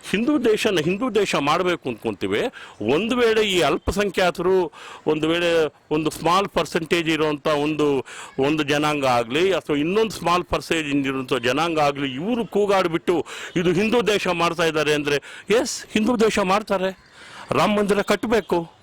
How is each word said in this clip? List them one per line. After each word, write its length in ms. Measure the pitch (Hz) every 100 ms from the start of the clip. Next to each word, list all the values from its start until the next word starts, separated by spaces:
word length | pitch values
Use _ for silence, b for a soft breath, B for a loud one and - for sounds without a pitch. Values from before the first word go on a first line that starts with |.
| -
ಹಿಂದೂ 280 | 190 240 302
ದೇಶನ 400 | - 427 226 180
ಹಿಂದೂ 320 | 151 196 254
ದೇಶ 240 | 208 196
ಮಾಡಬೇಕು 540 | 165 143 165 180 165 131
ಅಂದ್ಕೊಂತೀವಿ. 540 | 113 113 101 98 107 226 B B B 107
ಒಂದು 220 | 147 220 247
ವೇಳೆ 300 | 233 220 214
ಈ 140 | 180
ಅಲ್ಪಸಂಖ್ಯಾತರು 1120 | 147 - - 196 208 175 180 175 180 190 170 B B B -
ಒಂದು 220 | 156 156
ವೇಳೆ 460 | 170 175 170 151 _ _
ಒಂದು 200 | 156 156
ಸ್ಮಾಲ್ 380 | - 156 180 202
ಪರ್ಸೆಂಟೇಜ್ 600 | - 156 175 160 175 160
ಇರೋವಂಥ 380 | 156 156 147 160
ಒಂದು, 580 | 151 147 151 147 139 B B B -
ಒಂದು 240 | 135 156
ಜನಾಂಗ 440 | 147 147 151 151 135
ಆಗಲಿ 460 | 120 117 139 190
ಅಥವಾ 240 | 165 - 147
ಇನ್ನೊಂದು 340 | 156 202 220
ಸ್ಮಾಲ್ 340 | - 170 175
ಪರ್ಸೆಂಟೇಜ್ 600 | 180 160 - 165 147 143 135
ಇರೋಂಥ 260 | 135 127
ಜನಾಂಗ 480 | 131 123 135 170 156
ಆಗಲಿ 340 | 147 139 139
ಇವರು 320 | 127 185 247 208
ಕೂಗಾಡಿಬಿಟ್ಟು 800 | 202 202 196 180 165 - 170 - B B 170
ಇದು 160 | 170
ಹಿಂದೂ 300 | 170 214 240
ದೇಶ 260 | 202 202 185
ಮಾಡ್ತಾ 360 | 175 170 170
ಇದ್ದಾರೆ 300 | 165 156 147
ಅಂದರೆ 220 | 147 147 143 B B - 220
ಎಸ್ 260 | 269 - -
ಹಿಂದೂ 240 | 208 214 247
ದೇಶ 220 | 220 208
ಮಾಡ್ತಾರೆ, 520 | 185 196 214 196 190 185 - B B B B
ರಾಮ 280 | 131 180 208
ಮಂದಿರ 240 | 202 202
ಕಟ್ಟಬೇಕು. 720 | 190 202 226 226 - 175 165 -